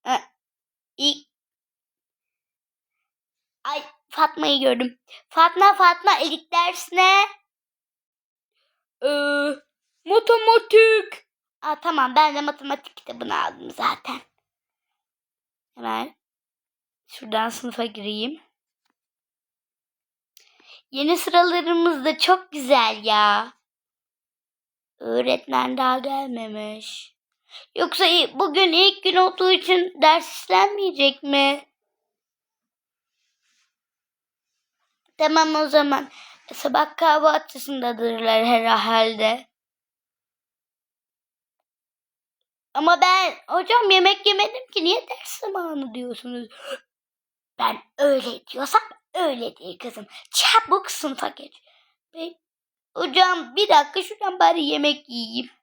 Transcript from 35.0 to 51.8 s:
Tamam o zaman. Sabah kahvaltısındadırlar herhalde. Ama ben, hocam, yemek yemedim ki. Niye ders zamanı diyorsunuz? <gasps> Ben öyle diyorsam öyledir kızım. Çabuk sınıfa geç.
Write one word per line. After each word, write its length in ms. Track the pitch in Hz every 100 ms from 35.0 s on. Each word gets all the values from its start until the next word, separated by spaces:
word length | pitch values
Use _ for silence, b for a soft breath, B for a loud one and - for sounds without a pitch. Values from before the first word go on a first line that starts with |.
| _ -
Tamam 360 | 302 311 311
o 140 | 311 302
zaman. 400 | 294 285 269 285 B B B B
Sabah 420 | - 285 247 302 -
kahvaltısındadırlar 1500 | 330 302 311 302 - 262 - 269 240 226 233 226 226 220
herhalde. 1000 | 233 233 226 226 214 226 226 220 214 247 - _ _ _ _ _ _ _ _ _ _ _ _ _ _ _ _ _ _ _ _ _ _ _ _ _ _ _ _ _ _ _ _
Ama 260 | 262 311 349
ben, 340 | 370 370 359 - -
hocam, 420 | 339 370 466 415
yemek 360 | 381 370 403 415
yemedim 400 | 392 415 508 -
ki. 120 | -
Niye 240 | 320 403 -
ders 320 | - - -
zamanı 540 | 427 392 339 294 262
diyorsunuz? 540 | 247 247 226 247 247 226
<gasps> 60 | B B 539 _ _ _ _ _ _ _ -
Ben 240 | - 226 _ -
öyle 480 | 285 269 247 233 _
diyorsam 340 | 247 277 440 - - _
öyledir 640 | 349 330 247 233 - 175 -
kızım. 280 | 240 220 202 B B
Çabuk 600 | - - 453 - 381 -
sınıfa 380 | - 302 269 -
geç. 340 | - - _ _ _